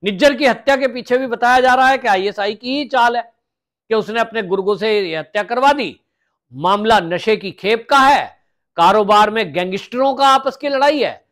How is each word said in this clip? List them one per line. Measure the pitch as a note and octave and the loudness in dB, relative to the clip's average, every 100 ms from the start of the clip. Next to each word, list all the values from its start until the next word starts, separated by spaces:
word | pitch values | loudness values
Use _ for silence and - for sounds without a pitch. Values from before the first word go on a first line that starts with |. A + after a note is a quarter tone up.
निज्जर | F#3 F#3+ C#4+ C4 | -6 2 2 2
की | C#4+ | 0
हत्या | A3+ - C#4 | 0 0 0
के | C4 | 0
पीछे | B3 - B3 | -6 -4 -2
भी | C4 | -2
बताया | A#3 A#3+ B3+ | -2 2 2
जा | B3+ | 4
रहा | B3+ C4 | 4 2
है | C4+ | 2
कि | A#3+ | 0
आईएसआई | F#3+ F#3+ G3+ G#3 G#3+ | -2 -2 -4 -6 -6
की | B3 C4+ | -6 -6
ही | C#4 | -4
चाल | C4 A#3+ A#3+ | 0 0 0
है | A#3 _ _ _ _ _ _ | -6 _ _ _ _ _ _
कि | A3 | -4
उसने | F#3+ A3 | -2 -4
अपने | A3+ A3+ | -4 -4
गुर्गों | F#3+ F#3+ F#3+ G3+ | -4 -4 -2 -2
से | G#3+ G#3+ | -2 -2
ये | F#3+ D#3+ | -2 -6
हत्या | D3+ G#3 | -6 -6
करवा | G#3 A#3+ C4+ | -4 0 2
दी। | D4 G#3 G2+ _ _ _ _ _ | 2 -2 -10 _ _ _ _ _
मामला | B2 E3 G3+ G#3+ A3 | -6 -2 0 2 0
नशे | E3+ F3 - G#3+ | 0 -6 -2 -2
की | F#3+ | -4
खेप | - F#3 A3+ A3+ | -8 -4 -4 0
का | C#4 | 2
है, | C4+ C4 A#2 _ _ _ _ - | 4 2 0 _ _ _ _ 0
कारोबार | E3+ G#3 G3+ G#3 G#3+ | 4 4 4 4 4
में | G#3+ G3 | 0 -4
गैंगस्टरों | D3 F#3 F#3+ - B3 C4+ | -4 -6 -6 -8 -2 -2
का | C4 C#4 | 2 2
आपस | C4+ C4+ C4 | 2 0 -6
की | D4 | -6
लड़ाई | C#4 C#4 D4+ | 0 0 2
है | G3 A2 _ | -2 -6 _